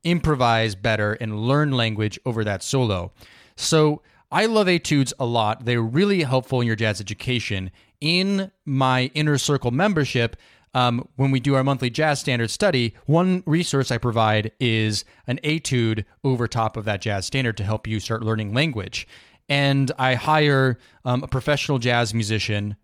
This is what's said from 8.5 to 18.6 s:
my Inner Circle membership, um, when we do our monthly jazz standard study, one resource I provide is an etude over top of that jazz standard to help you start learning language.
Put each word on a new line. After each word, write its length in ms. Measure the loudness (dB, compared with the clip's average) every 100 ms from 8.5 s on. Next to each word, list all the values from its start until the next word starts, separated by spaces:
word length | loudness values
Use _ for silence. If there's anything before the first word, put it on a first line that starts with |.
| _ -6
my 460 | 0 2 2 0
Inner 240 | 0 0 0
Circle 320 | 0 0 0
membership, 680 | 0 2 2 0 0 -2 -4 -20 _ _
um, 340 | 0 0 0 -6 -2
when 120 | 0
we 100 | 2
do 140 | 2
our 100 | 2
monthly 280 | 2 0 -2
jazz 280 | 0 0 0
standard 300 | -2 -2 -2
study, 460 | 0 2 2 -2 -4 0
one 380 | 2 2 0 0
resource 460 | 0 0 -2 0
I 80 | -2
provide 540 | 0 2 2 2 -2 _
is 460 | 0 2 0 -2 -8 _ -6
an 120 | -4
etude 600 | -2 -2 -2 0 0 -2 -6 _
over 240 | -2 0 -2
top 300 | -2 -2 -4
of 80 | -4
that 160 | -4
jazz 260 | -4 -4 -2
standard 300 | -2 -2 -2
to 60 |
help 220 | -4 -4 -4
you 140 | -6
start 240 | -4 -4
learning 320 | -2 -2 -2
language. 520 | 0